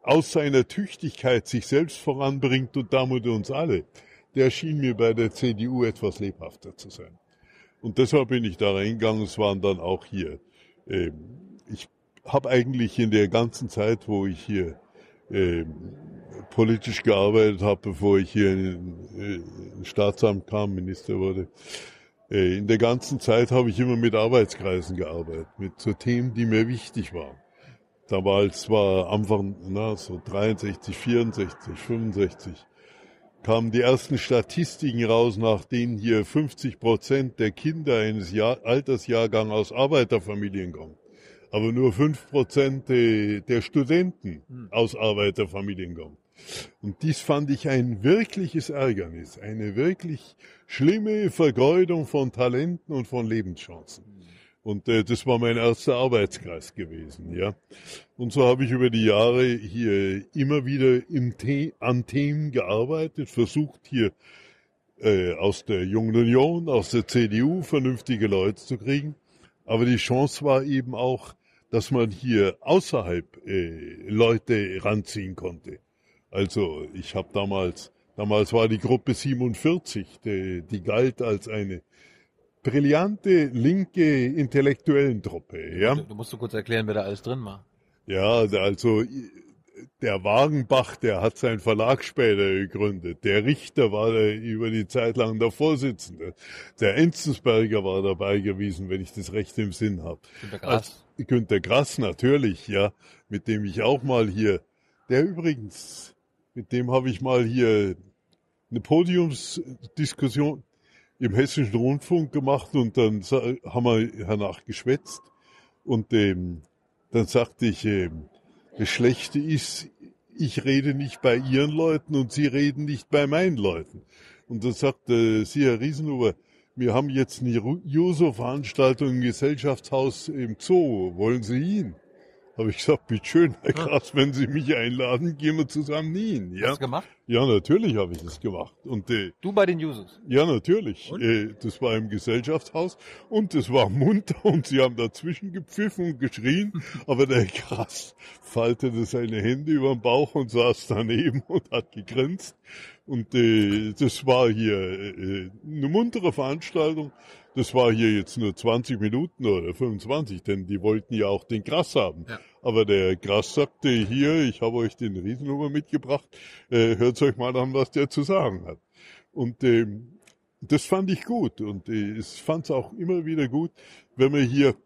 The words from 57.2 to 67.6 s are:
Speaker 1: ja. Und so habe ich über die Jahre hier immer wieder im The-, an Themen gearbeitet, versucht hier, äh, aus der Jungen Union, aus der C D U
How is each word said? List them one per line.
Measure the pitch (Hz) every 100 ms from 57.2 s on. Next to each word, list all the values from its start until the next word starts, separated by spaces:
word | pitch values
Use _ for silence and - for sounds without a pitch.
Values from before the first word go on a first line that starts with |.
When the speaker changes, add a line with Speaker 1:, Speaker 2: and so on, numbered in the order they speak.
| 85
Speaker 1:
ja. | 87 98 98 _ - - - _ -
Und | 123
so | 139
habe | 127 127
ich | 127
über | 127 123
die | 113
Jahre | 110 101 117 123 127
hier | 117 101 110 110 98 98 98 -
immer | 156 135 147 127
wieder | 139 131 123 -
im | 151 123 -
The-, | 113 143 156 -
an | 117 123
Themen | 113 139 143 147 151
gearbeitet, | 123 90 107 127 160 156 - 135
versucht | - 110 143 151 - _
hier, | 131 104 _ _ - - _ _ _ _ _
äh, | 110 98 90
aus | 80 98 101
der | - 98
Jungen | 92 110 113 113
Union, | 117 127 147 170 165
aus | 123 95
der | 120 -
C | 123 113
D | 107
U | 135 185